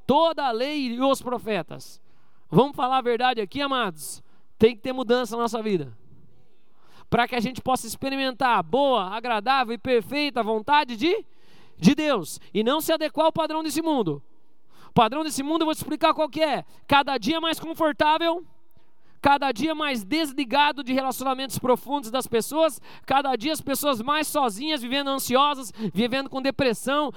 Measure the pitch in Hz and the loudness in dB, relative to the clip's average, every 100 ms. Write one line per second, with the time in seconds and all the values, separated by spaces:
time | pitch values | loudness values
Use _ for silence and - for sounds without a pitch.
0 | - 277 330 302 277 226 269 302 254 233 | 2 6 6 2 -2 0 -2 -2 -2 2
1 | 269 262 226 233 185 202 151 139 - - | 2 2 0 -6 -2 -4 -4 -10 -14 -18
2 | - - - - - 156 277 277 254 262 | -18 -18 -18 -18 2 6 6 4 0 2
3 | 240 233 254 247 202 269 285 262 208 156 | 2 2 2 0 -2 -2 -2 0 -2 -4
4 | 139 - - - - - 226 233 262 254 | -12 -12 -16 -18 -12 6 6 6 -4 -4
5 | 226 247 240 233 233 220 214 185 135 110 | 2 2 2 -2 -2 0 0 0 -2 -12
6 | - - - - - - - - - - | -16 -16 -16 -18 -18 -18 -18 -18 -18 -18
7 | - 226 240 247 226 254 - 254 226 - | -2 2 2 0 -2 -4 -2 -2 -2 -6
8 | 269 269 269 247 254 220 165 240 285 240 | -4 -2 -2 0 2 2 2 2 4 4
9 | 185 214 240 220 208 269 233 233 262 240 | 0 -4 -2 -2 2 2 2 -2 2 2
10 | 170 277 294 240 214 220 214 294 277 226 | 2 -2 0 0 0 -2 4 2 2 0
11 | 302 427 - - - - - - 170 285 | 0 0 -2 -16 -20 -18 -18 4 6 6
12 | 302 247 156 - - 190 220 302 302 320 | 2 0 -2 -10 -6 -2 2 2 2 0
13 | 311 - 320 320 311 311 320 269 330 285 | 0 2 2 4 -2 -2 -2 -2 2 2
14 | 180 143 - - - - - - - - | 2 -2 -8 -18 -18 -18 -18 -18 -2 4
15 | 220 277 311 240 277 330 320 302 - 302 | 4 4 -4 -2 0 2 2 0 -4 2
16 | 320 311 302 285 311 254 - - - 277 | 2 4 0 0 0 0 -6 -12 4 4
17 | 277 262 202 330 330 311 311 320 311 - | 4 0 0 0 0 -4 -6 0 0 4
18 | 302 320 339 339 339 - - - - - | 2 4 2 0 -4 -16 -18 -18 -18 -18
19 | - - 277 285 277 220 311 302 294 247 | -18 0 4 4 2 0 -2 -2 -2 -2
20 | 190 302 311 262 254 262 294 294 247 262 | -2 -2 -2 -4 -2 2 2 2 -2 -2
21 | 262 254 262 262 269 - 247 240 226 285 | -2 -2 -2 -2 -4 -4 2 2 2 -4
22 | 226 254 - 226 - 294 320 - - - | -2 -4 -2 -2 0 2 2 0 -16 -16
23 | - 269 277 254 247 311 - 269 294 247 | 0 0 2 -2 -2 -4 -4 -2 0 0
24 | 247 294 302 294 262 196 302 302 233 269 | 0 0 0 0 0 -2 -4 -4 -2 -2
25 | 277 269 - 247 285 269 240 - 220 180 | 0 -2 2 4 4 2 -8 -6 -6 0
26 | 240 262 269 269 262 262 269 214 - 285 | 0 0 -4 -2 -2 2 0 0 0 0
27 | 294 | 0